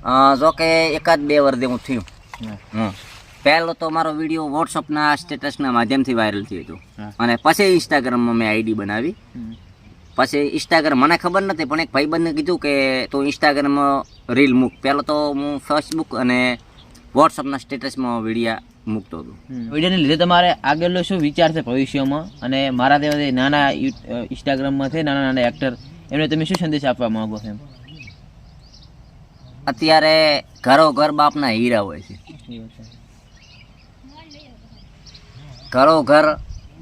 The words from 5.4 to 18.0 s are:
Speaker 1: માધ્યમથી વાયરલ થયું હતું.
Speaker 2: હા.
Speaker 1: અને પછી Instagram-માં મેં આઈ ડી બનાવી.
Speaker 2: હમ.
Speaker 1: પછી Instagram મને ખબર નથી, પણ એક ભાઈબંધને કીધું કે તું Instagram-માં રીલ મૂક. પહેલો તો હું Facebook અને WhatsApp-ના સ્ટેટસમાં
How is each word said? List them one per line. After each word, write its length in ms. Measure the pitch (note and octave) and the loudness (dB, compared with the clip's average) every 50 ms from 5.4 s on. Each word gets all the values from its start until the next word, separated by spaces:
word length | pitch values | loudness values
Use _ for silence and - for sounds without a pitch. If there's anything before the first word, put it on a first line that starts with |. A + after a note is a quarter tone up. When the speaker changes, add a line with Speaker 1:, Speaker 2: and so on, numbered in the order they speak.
| - C#3+ C3+ - C#3+ C3 | -6 -8 -4 -4 -2 0
Speaker 1:
માધ્યમથી 420 | B2 A#2 A#2 G#2+ C3 C#3 C3 B2+ B2 | 2 2 2 2 2 0 0 0 0
વાયરલ 300 | A#2 A2 G#2+ G2+ G2+ G2 | 0 0 0 0 -4 -6
થયું 200 | - G2+ F2 D2+ | -8 -10 -12 -12
હતું. 160 | - E2 E2+ - - _ | -14 -18 -20 -20 -20 _
Speaker 2:
હા. 160 | - G#2 G#2 G2+ - | -16 -16 -16 -6 -2
Speaker 1:
અને 160 | A#2 A#2+ A#2 | 0 0 0
પછી 280 | A#2 _ - E3+ - G3+ | 2 _ 0 2 4 4
Instagram-માં 720 | F#3+ F#3 E3+ - - D#3+ C#3+ A#2+ C3 B2 A#2+ A#2+ A#2+ A#2 | 4 4 2 2 2 0 0 0 0 0 0 0 0 0
મેં 140 | A2+ A2+ G#2+ | 0 0 0
આઈ 140 | G#2+ A2 A2 | 0 0 0
ડી 100 | A2+ A2 | -2 -4
બનાવી. 420 | G#2+ G#2 G2+ G#2 A2 B2 E3 G#3+ - - - - | -4 -4 -4 -4 -4 -4 -6 -8 -10 -18 -20 -16
Speaker 2:
હમ. 200 | B2 A#2 A2 A2+ - - - - _ - - - - - - - | -16 -14 -14 -16 -18 -20 -20 -20 _ -20 -20 -20 -20 -20 -12 -2
Speaker 1:
પછી 220 | - C3 C3 - | -2 -2 0 0
Instagram 560 | C#3+ C#3+ C#3+ - D#3 - - F3 D#3+ D3 D#3 C#3+ | -2 -2 -2 -2 -6 -2 0 0 2 2 2 2
મને 240 | B2+ C3 D3+ E3+ | 4 4 4 2
ખબર 240 | E3 - F3 F3 G3 | 2 0 -2 -2 0
નથી, 240 | G3 F#3+ F#3+ D#3 D#3+ | -2 -2 -4 -4 -4
પણ 160 | B2+ D3 D#3+ | -4 -4 -4
એક 100 | E3 C3 | -4 -2
ભાઈબંધને 420 | - C3+ D3 D3+ E3 E3 E3 E3 D3+ | -2 -2 -2 0 -2 -2 -2 -2 -2
કીધું 260 | D3+ D3+ F3+ F3+ D#3+ | -4 -2 -2 -2 -2
કે 460 | - D3 C#3+ C#3 C3+ C3+ C3 C3 A#2 | -2 -2 0 0 0 0 0 -2 -4
તું 220 | - - C#3 C#3 | -4 -4 -2 -2
Instagram-માં 760 | C#3+ C#3+ - - D3+ C#3+ C#3+ C#3+ C#3+ C#3+ C#3+ C#3+ C#3+ C#3 C3+ - - - - - - A#2+ | -2 -2 0 0 0 2 2 0 0 0 2 2 2 0 -2 -4 -8 -18 -20 -8 -4 2
રીલ 200 | B2+ C#3+ C3+ B2 | 2 4 4 4
મૂક. 180 | B2+ C3 A#2+ - - | 2 2 0 -2 -4
પહેલો 200 | - C3+ C#3 C#3+ | -4 -2 -2 -2
તો 320 | C#3 - D3+ D3 D3+ D3 C#3+ | -2 -2 -2 -2 -2 -2 -2
હું 280 | C#3 C#3+ D3 D3 C#3 - - | -4 -6 -6 -6 -8 -6 -2
Facebook 480 | D3+ D3+ - - - D#3+ D#3+ - - | -2 -2 -2 -4 -6 -6 -6 -6 -4
અને 420 | A2 B2+ B2 B2 B2 B2+ B2+ B2 A#2 - - - - - - - - - - - | -2 0 0 2 2 0 0 -2 -6 -10 -20 -20 -20 -20 -20 -20 -20 -20 -4 2
WhatsApp-ના 420 | B2 D3+ D#3+ - - C#3 C#3 C#3 | 4 4 4 2 -2 -8 -8 -8
સ્ટેટસમાં 640 | C3 - _ D3 B2+ C3+ C#3 B2 C3+ | -8 -10 _ -12 -8 -8 -8 -6 -4